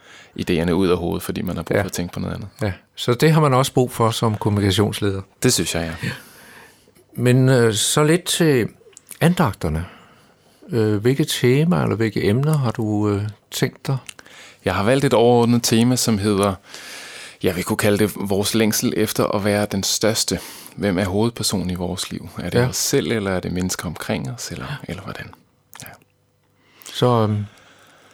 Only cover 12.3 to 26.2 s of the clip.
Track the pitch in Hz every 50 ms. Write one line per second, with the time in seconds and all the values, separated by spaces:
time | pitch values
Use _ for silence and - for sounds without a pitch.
12.3 | 104 127 139 156 156 147 131 113 110 - 113 107 107 104 104 104 101 98 104 107
13.3 | 104 - _ - - - 139 127 - - - - 135 127 - - - - - -
14.3 | - - - - - _ - 101 90 95 98 110 131 143 139 135 113 110 117 120
15.3 | 123 120 117 117 120 117 - - 120 113 117 123 127 120 - 123 110 98 98 107
16.3 | 104 95 101 101 95 - - - - - - - - - - - - - - -
17.3 | - - - 95 87 90 90 - 107 - - 107 104 101 107 95 - - - 98
18.3 | 101 95 104 - - 110 110 107 113 - 127 120 - - 107 107 - - 113 -
19.3 | - 107 98 104 101 104 104 - - 98 95 - - - - 107 113 - - -
20.3 | 92 85 - - - - - - - - 92 104 90 87 104 92 95 104 110 120
21.3 | 120 - 113 - - 95 85 90 90 87 90 87 92 92 - - 90 - - -
22.3 | - - - 90 - 120 123 123 - - - - - 139 92 78 117 110 98 98
23.3 | 92 92 87 90 85 90 92 92 - - - 85 78 - - - 117 - 143 127
24.3 | 123 120 - - - 135 - - 143 139 - - - - 98 - - - - -
25.3 | - - _ _ _ _ _ _ - - - - - - _ _ _ _